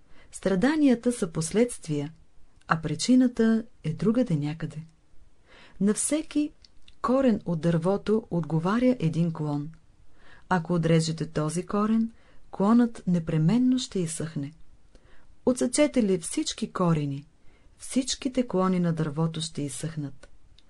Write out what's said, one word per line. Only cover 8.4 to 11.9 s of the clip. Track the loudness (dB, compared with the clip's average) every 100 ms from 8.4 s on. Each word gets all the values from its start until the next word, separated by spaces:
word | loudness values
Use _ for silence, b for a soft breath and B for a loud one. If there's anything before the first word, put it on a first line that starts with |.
| -2 0 0 2 2 2
един | 0 0 -2
клон. | -2 -4 -4 -6 -12 _ _ -20 b b b b
Ако | -2 0
отрежете | 0 4 4 2 -2 -4
този | -2 -2 -4 -2
корен, | 0 2